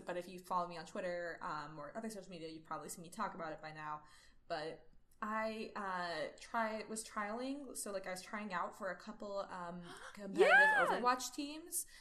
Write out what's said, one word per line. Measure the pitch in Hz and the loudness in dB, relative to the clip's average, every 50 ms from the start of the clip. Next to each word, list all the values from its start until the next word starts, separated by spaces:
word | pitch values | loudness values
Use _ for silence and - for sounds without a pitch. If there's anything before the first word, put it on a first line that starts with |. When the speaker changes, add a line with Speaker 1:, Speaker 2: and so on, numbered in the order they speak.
| 180 | -4
Speaker 1:
but | - 175 | -4 -4
if | 175 175 180 | -4 -4 -6
you | 185 180 | -8 -10
follow | 180 - 190 180 175 175 | -4 -2 0 0 0 0
me | 175 160 | -4 -8
on | 165 | -10
Twitter, | - - 214 185 180 175 175 175 170 165 - | -8 -6 -4 -2 -2 -2 -2 -4 -4 -6 -4
um, | - 175 156 151 147 147 156 156 | -4 -4 -2 -4 -4 -6 -8 -10
or | 143 - - | -10 -8 -8
other | 226 226 220 | -6 -6 -6
social | 208 196 180 190 | -6 -8 -10 -10
media, | 185 165 160 160 | -10 -10 -8 -8
you've | 160 160 160 - | -10 -10 -8 -6
probably | 156 151 147 - | -6 -6 -6 -8
seen | - - | -10 -10
me | 170 170 | -12 -10
talk | - - 208 185 190 | -4 -2 -2 -2 -2
about | 180 165 156 | -4 -6 -6
it | 151 - | -6 -6
by | - 156 | -8 -10
now. | 156 156 156 151 151 156 156 - - - - - - - - - | -10 -8 -6 -6 -6 -8 -8 -14 -20 -20 -20 -20 -20 -14 -8 -4
But | 170 156 151 165 160 - - - - - - - - - | -4 -2 -2 -4 -6 -8 -12 -18 -20 -20 -20 -20 -12 -6
I, | 220 214 214 220 220 220 220 220 220 - - | -4 -2 0 0 0 0 -2 -4 -6 -6 -6
uh, | 214 202 190 185 180 175 175 165 156 147 - - - | -4 -2 -2 -2 0 -2 -2 -2 -2 -2 -4 -6 -10
try-, | - - - 233 226 220 214 220 214 - | -10 -2 0 2 2 2 0 -2 -4 -6
was | 220 220 - | -6 -6 -6
trialing, | - - 220 202 208 214 240 254 269 277 294 285 240 - | -6 -4 -2 -2 -2 -2 -2 -2 -2 -4 -4 -6 -8 -8
so, | - - 214 | -6 -6 -4
like, | 196 190 185 | -4 -4 -4
I | - | -4
was | 185 185 | -6 -6
trying | - - - 208 208 208 185 | -6 -6 -6 -6 -4 -2 0
out | 175 180 - - - | 0 0 -2 -4 -4
for | 214 190 | -4 -4
a | 180 | -4
couple, | 185 - 220 220 - 214 202 202 196 196 190 | -6 -8 -12 -10 -8 -6 -4 -2 -2 -4 -4
um, | 180 185 175 170 175 180 175 170 175 - | -4 -6 -6 -6 -6 -8 -8 -10 -12 -12
Speaker 2:
<gasps> | - - - | -12 -12 -10
Speaker 1:
competitive | - 208 196 196 302 415 571 | -8 -6 2 8 8 10 12
Speaker 2:
Yeah! | 719 807 831 880 855 807 - 539 | 12 12 12 10 10 8 6 6
Speaker 1:
Overwatch | - - 440 247 262 254 - - - | 4 4 6 4 4 4 2 -4 -4
teams, | - 285 285 302 320 339 349 - - - - - - | -4 -6 -6 -6 -10 -10 -6 -4 -4 -4 -4 -10 -20